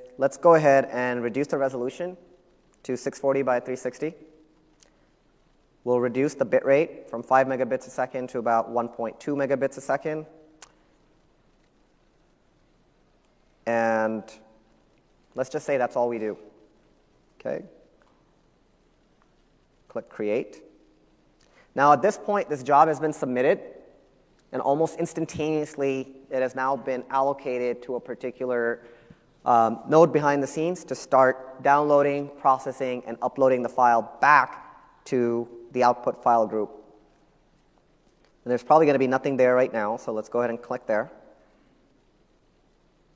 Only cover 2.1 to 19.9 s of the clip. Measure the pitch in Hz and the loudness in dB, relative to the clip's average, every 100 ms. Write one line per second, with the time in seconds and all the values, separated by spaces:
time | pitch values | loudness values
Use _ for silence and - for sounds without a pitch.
2.1 | 180 - _ _ _ _ _ - 123 - | -12 -20 _ _ _ _ _ -10 -8 -8
3.1 | - 139 139 131 123 123 131 127 - 151 | -4 -2 0 0 -2 -4 -8 -8 -8 -10
4.1 | - - _ _ _ _ _ _ _ _ | -10 -18 _ _ _ _ _ _ _ _
5.1 | _ _ _ _ _ _ _ 123 123 123 | _ _ _ _ _ _ _ -2 0 0
6.1 | 120 143 - 127 131 - 139 165 - - | 0 -2 -2 0 0 4 2 2 -4 -14
7.1 | 113 120 131 131 131 123 127 - - 127 | -12 2 2 2 0 -2 -4 -6 -6 -6
8.1 | 131 127 131 117 113 110 117 117 - 117 | -6 -8 -6 0 0 0 -4 -6 -6 -10
9.1 | - - 143 139 135 135 - - 139 160 | -8 -6 -4 -2 -2 -4 -6 -6 -4 -4
10.1 | 156 156 - - _ - _ _ _ _ | -8 -10 -20 -20 _ -20 _ _ _ _
11.1 | _ _ _ _ _ _ _ _ _ _ | _ _ _ _ _ _ _ _ _ _
12.1 | _ _ _ _ _ _ _ _ _ _ | _ _ _ _ _ _ _ _ _ _
13.1 | _ _ _ _ _ - 117 113 113 110 | _ _ _ _ _ -2 0 2 0 0
14.1 | 110 - - _ _ _ _ _ _ _ | -4 -10 -18 _ _ _ _ _ _ _
15.1 | _ _ 127 131 151 - 139 120 131 120 | _ _ -10 -8 -8 -4 -2 -2 -2 -4
16.1 | 117 107 - - - _ _ _ _ _ | -4 -6 -8 -14 -20 _ _ _ _ _
17.1 | _ _ _ - 160 196 - _ _ _ | _ _ _ -10 -10 -12 -20 _ _ _
18.1 | _ _ _ _ _ _ _ _ _ _ | _ _ _ _ _ _ _ _ _ _
19.1 | _ _ _ _ _ _ _ _ | _ _ _ _ _ _ _ _